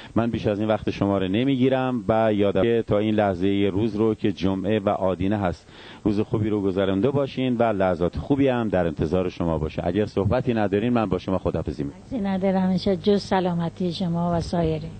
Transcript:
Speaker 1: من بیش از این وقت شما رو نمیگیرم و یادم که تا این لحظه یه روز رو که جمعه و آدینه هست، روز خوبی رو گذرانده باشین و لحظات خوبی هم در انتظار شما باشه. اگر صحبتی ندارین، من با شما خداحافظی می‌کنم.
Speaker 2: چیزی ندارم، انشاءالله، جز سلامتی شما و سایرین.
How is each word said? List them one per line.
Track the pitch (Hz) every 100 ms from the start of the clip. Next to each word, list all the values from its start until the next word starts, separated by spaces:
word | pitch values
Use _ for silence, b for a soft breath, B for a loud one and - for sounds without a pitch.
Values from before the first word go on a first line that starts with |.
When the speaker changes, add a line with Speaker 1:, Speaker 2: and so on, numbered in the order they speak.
| B -
Speaker 1:
من | 117
بیش | 110 107
از | 104
این | 107
وقت | 104 -
شما | - 101 98
رو | 92
نمیگیرم | 104 135 131 127 131 127 123 95
و | 110 113
یادم | 104 101 95
که | 95 117 -
تا | 104
این | 107 104
لحظه | 101 87 98
یه | 98 101
روز | 92 113 101
رو | 110 107
که | 107
جمعه | 87 95 95 90 107
و | 101
آدینه | 87 95 85 95 104
هست، | 92 - - B B B
روز | 107 104
خوبی | 107 110 107
رو | 104
گذرانده | 98 92 95 95 123
باشین | 143 135 127 131 113
و |
لحظات | 117 101 92 82 87 87
خوبی | 82 139 135
هم | 120 110
در | 90 85
انتظار | 76 82 92 90
شما | - 87 78
باشه. | 76 - 85
اگر | 95 104
صحبتی | 101 98 123 127
ندارین، | 113 101 101 120
من | 120 104
با | 90
شما | - 92
خداحافظی | 87 82 80 71
می‌کنم. | 71 -
Speaker 2:
چیزی | - 254
ندارم، | 196 190 196 190 185
انشاءالله، | 185 208 180
جز | 208 202
سلامتی | - 190 180 170 165 - 180
شما | 156 180 170 175 170
و |
سایرین. | - 175 160 156 160